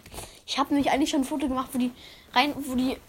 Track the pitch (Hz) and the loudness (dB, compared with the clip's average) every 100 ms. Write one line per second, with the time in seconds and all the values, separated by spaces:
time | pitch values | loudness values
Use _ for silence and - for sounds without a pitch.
0 | - - - - - - 269 285 269 254 | -6 -14 -14 -16 -6 -2 2 2 4 2
1 | 302 311 254 302 285 254 262 254 247 - | 2 2 0 0 -2 -2 -2 0 -2 -2
2 | - - - - 285 269 277 254 254 - | -18 -20 -4 2 2 0 -4 0 0 -2